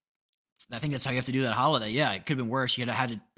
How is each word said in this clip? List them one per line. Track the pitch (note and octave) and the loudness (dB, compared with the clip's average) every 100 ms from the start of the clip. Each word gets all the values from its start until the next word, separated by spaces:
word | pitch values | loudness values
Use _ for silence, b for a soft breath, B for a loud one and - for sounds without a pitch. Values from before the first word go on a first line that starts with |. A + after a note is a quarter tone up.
| _ _ _ _ _ - - | _ _ _ _ _ -18 -10
I | A#2 | -6
think | D3 | -2
that's | C3+ C3+ | 0 0
how | |
you | B2+ | 0
have | B2 | 0
to | |
do | C3 | 0
that | B2+ | 2
holiday. | A2 C#3+ C#3 G#2+ | 2 4 2 2
Yeah, | B2 C3+ | 2 2
it | F#2+ - | 0 -2
could | C3+ | -2
have | A#2 | 0
been | |
worse. | C3 B2 B2 | 0 0 0
You | B2 | -2
could | |
have | A2+ B2+ | -2 -2
had | A2 | -4
to | - | -12